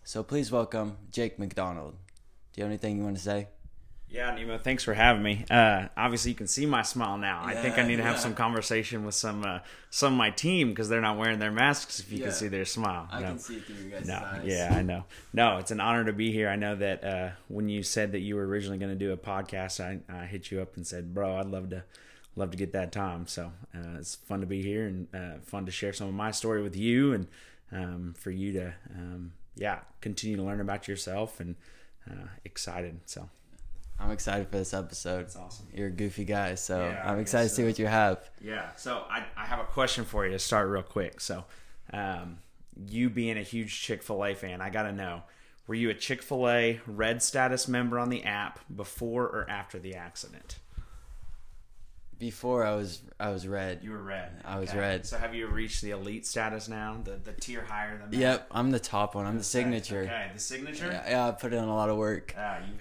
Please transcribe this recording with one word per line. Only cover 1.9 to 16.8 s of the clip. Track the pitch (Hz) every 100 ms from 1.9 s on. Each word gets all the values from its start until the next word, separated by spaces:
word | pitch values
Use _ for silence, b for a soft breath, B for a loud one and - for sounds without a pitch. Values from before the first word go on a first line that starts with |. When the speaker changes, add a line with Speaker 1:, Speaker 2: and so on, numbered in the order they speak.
| 90 92 - - - -
Speaker 1:
Do | -
you |
have | 104
anything | 104 107 104
you |
want | 101 98
to |
say? | 95 101 101 - - - - - -
Speaker 2:
Yeah, | 120 123 117
Nemo, | 117 113
thanks | 127 127
for | -
having | 107 120 113
me. | 104 104 -
Uh, | 120 110 101 95 -
obviously, | 120 117 120
you | 117
can | 104
see | - 147
my | 127
smile | 110 123 110 101
now. | 101 87
I | 87 104
think | 127
I | 120
Speaker 1:
Yeah, | 120
Speaker 2:
need | 117
to |
have | 117 117
Speaker 1:
yeah. |
Speaker 2:
some | 120 113
conversation | 117 117 107 113 107 113
with | 107 101
some, | 113 104
uh, | 101 90 B B -
some | - 143
of | 127
my | 110
team | - 160 185 131 110
'cause | 107
they're | 113
not | 110 107
wearing | 110 110
their | 107
masks | 107 139 147 - -
if | 101
you | 104
Speaker 1:
Yeah. | 127
Speaker 2:
can | -
see | 107
their | 98 95
smile. | - 107 90 85
Speaker 1:
I | 98
Speaker 2:
No. | 92
Speaker 1:
can | 82
see | - 110
it | 101
through | 101
your | 95
guys' | 98 -
Speaker 2:
No, | 92
Speaker 1:
eyes. | 95 95 98
Speaker 2:
yeah, | 90 87 92
I |
know. | 92 90 92 B B
No, | 107 117 95
it's | 95
an | 107
honor | 104 117 110
to |
be | 101 113
here. | 110 104
I | 101
know | 104
that, | 101